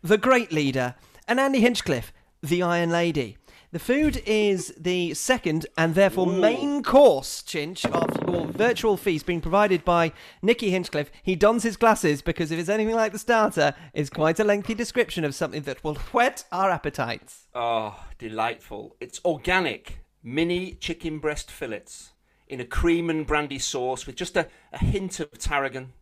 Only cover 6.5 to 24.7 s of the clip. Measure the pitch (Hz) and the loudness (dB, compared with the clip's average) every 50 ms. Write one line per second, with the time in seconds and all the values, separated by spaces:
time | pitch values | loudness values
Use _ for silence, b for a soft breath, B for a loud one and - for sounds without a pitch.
6.5 | 240 - 277 285 285 285 240 - 233 269 294 247 160 131 - - - - - - | 2 2 -2 -2 -4 -2 -2 4 8 10 10 10 8 6 -2 -6 -12 -12 -12 -8
7.5 | - 165 143 160 185 - - - - 170 170 - - - - 175 175 175 165 160 | -6 -6 -6 -6 -8 -6 -6 -2 0 0 0 0 -2 -2 -2 -2 -2 -2 -4 -4
8.5 | 170 185 214 247 233 - - 220 202 180 - 208 170 151 - - 175 165 - 165 | -2 0 0 0 0 0 0 0 0 0 0 -2 -2 -2 -2 -4 -4 -4 -2 2
9.5 | 170 202 208 208 190 170 - - 175 170 165 160 B B B B B B - 202 | 4 4 4 4 2 2 2 2 4 4 2 2 B B B B B B 2 2
10.5 | 240 240 240 202 180 185 175 - - 151 143 - b b b - 185 160 196 208 | 2 2 2 0 0 0 -2 -2 -4 -4 -4 -6 b b b -2 2 4 4 4
11.5 | 233 240 208 226 202 - 233 226 214 - - 165 147 139 - - 160 - 170 151 | 4 4 0 -2 -2 4 4 4 4 4 4 2 2 2 0 -4 -2 -2 -2 -4
12.5 | 165 165 175 165 202 220 214 214 226 226 220 214 180 214 - - 240 226 214 214 | -2 -4 -2 -2 0 0 0 0 0 0 0 0 -2 -8 -2 0 2 2 2 2
13.5 | - 170 147 147 139 B B B B - 151 139 - - 151 160 165 160 214 208 | 2 2 2 2 2 B B B B -6 -6 -4 -2 0 2 2 2 2 4 2
14.5 | 202 208 202 - 226 202 240 - - 247 226 - - 175 160 143 135 - 170 151 | 2 2 0 -6 -6 -6 -6 -4 0 -2 -2 0 -2 -4 -4 -4 -4 -4 -6 -6
15.5 | 92 151 143 143 127 - - 156 151 135 - - - 240 240 254 247 - - _ | -6 -8 -8 -8 -10 -8 -6 -8 -6 -6 -10 -2 0 2 2 2 0 -4 -14 _
16.5 | - 180 190 196 180 151 - 147 139 - 127 117 117 - - - - - _ _ | -4 0 0 0 0 0 -4 -6 -4 -4 -6 -6 -6 -10 -12 -20 -20 -20 _ _
17.5 | _ 123 117 117 117 113 110 107 104 - - - - - 120 113 110 110 113 120 | _ -4 -2 0 0 -2 -2 -4 -10 -12 -18 -18 -18 -14 -12 -10 -4 -2 -2 -2
18.5 | 117 - - - - 101 110 117 _ _ 123 123 - - _ 180 160 139 - 180 | -4 -8 -14 -16 -14 -14 -14 -16 _ _ -16 -16 -16 -4 _ -2 -2 -2 -2 0
19.5 | 180 185 180 147 107 - _ - - - - _ _ _ _ 113 127 147 165 170 | 0 2 2 0 -4 -6 _ -16 -16 -16 -16 _ _ _ _ -6 -2 -2 0 0
20.5 | 175 180 185 185 - - - - 165 - - 165 156 151 147 156 151 143 - - | -2 -4 -4 -8 -12 -10 -8 -10 -8 -8 -8 -8 -8 -4 -4 -6 -6 -6 -10 -14
21.5 | - - 156 120 110 101 - - - - - - _ _ _ _ _ _ _ _ | -14 -12 -10 -10 -10 -10 -12 -16 -20 -20 -20 -20 _ _ _ _ _ _ _ _
22.5 | 143 127 120 - - - - 170 165 170 170 165 160 156 151 - 151 147 151 139 | -12 -12 -10 -6 -4 0 2 2 2 2 0 -2 -2 -4 -2 -2 -2 -2 -2 -4
23.5 | 139 135 - - - 135 123 127 131 127 - - 123 - 180 - - 180 160 b | -8 -8 -8 -6 -4 -4 -4 -4 -4 -6 -8 -14 -10 -10 -10 -4 -2 -2 -2 b
24.5 | b b b b | b b b b